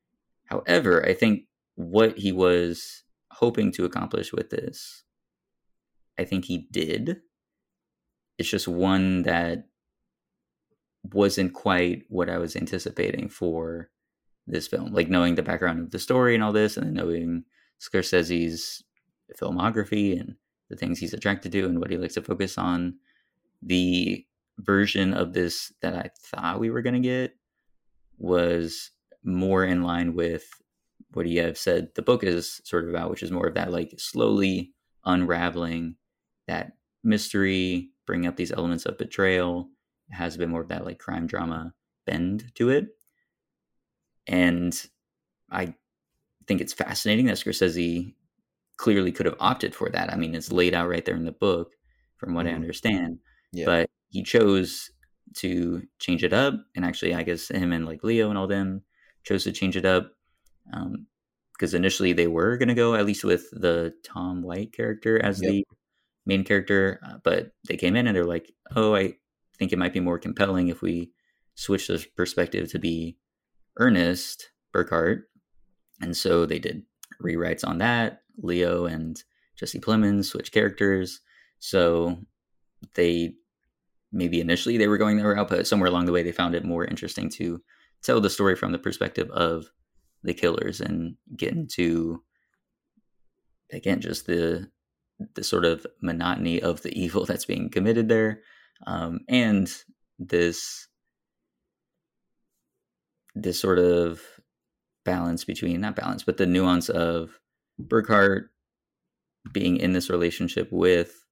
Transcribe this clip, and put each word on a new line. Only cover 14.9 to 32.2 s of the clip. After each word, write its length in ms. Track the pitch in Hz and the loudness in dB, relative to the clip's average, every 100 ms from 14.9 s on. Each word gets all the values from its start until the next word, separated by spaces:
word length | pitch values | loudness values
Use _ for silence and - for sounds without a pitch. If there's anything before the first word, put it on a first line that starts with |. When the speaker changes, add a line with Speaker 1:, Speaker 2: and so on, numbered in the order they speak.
Speaker 1:
Like, 160 | 87 85 | -2 2
knowing 260 | 90 87 82 | 2 4 2
the 80 | |
background 360 | - 87 90 82 | -2 -2 -2 -2
of 120 | 85 | -6
the 80 | - | -10
story 360 | - 127 123 117 | 0 2 4 2
and 80 | |
all 100 | 107 | 2
this, 240 | 107 107 - | 2 2 0
and 80 | - | -6
then 60 | |
knowing 520 | 90 85 85 85 87 - _ _ _ | -4 -2 -2 -4 -6 -8 _ _ _
Scorsese's 1040 | - 95 90 90 82 87 82 82 - - - _ _ _ _ - | -4 -2 2 2 2 0 -2 -4 -10 -14 -18 _ _ _ _ -10
filmography 800 | - 87 104 113 98 104 101 90 | -6 -2 0 -2 -2 0 0 0
and 160 | - - _ _ _ | -6 -14 _ _ _
the 60 | - | -8
things 240 | - 87 | -6 -4
he's 140 | 85 | -6
attracted 380 | - 101 98 92 | -4 -2 -2 -2
to 120 | 98 92 | -2 0
and 140 | 85 | -2
what 100 | 87 | -2
he 60 | 85 | -4
likes 180 | 90 - | -4 -6
to 60 | |
focus 360 | - 95 95 - | -6 -4 -2 -2
on, 400 | 90 87 87 87 _ _ _ _ _ _ | -2 0 -2 -6 _ _ _ _ _ _
the 640 | - 90 90 87 92 95 - _ _ - | -2 0 2 2 0 -4 -10 _ _ -8
version 540 | 101 98 101 98 95 | 2 2 4 2 0
of 200 | 95 85 | 0 -2
this 400 | 90 87 - - - | 0 -2 -4 -10 -8
that 140 | 82 87 | -6 -6
I 140 | - - | -8 -12
thought 400 | - - 85 107 | -14 -6 -4 -2
we 100 | 113 | -2
were 120 | 120 | -2
gonna 180 | 120 123 | 0 0
get 360 | 127 127 127 - _ _ _ _ _ _ _ _ | 0 0 -4 -8 _ _ _ _ _ _ _ _
was 720 | 90 90 87 85 82 - - _ _ _ | 0 2 4 2 -2 -6 -14 _ _ _
more 420 | - 92 95 95 92 | -4 0 2 4 4
in 180 | 90 | 2
line 300 | 87 85 85 85 | 0 0 -2 0
with 300 | 85 82 - - _ _ _ _ - | -2 -4 -10 -20 _ _ _ _ -12
what 120 | - 85 | -6 -2
he 120 | 85 | 0
have 200 | 85 - | 0 -2
said 320 | - 85 82 - | 0 0 -2 -4
the 60 | |
book 220 | - 123 | 2 2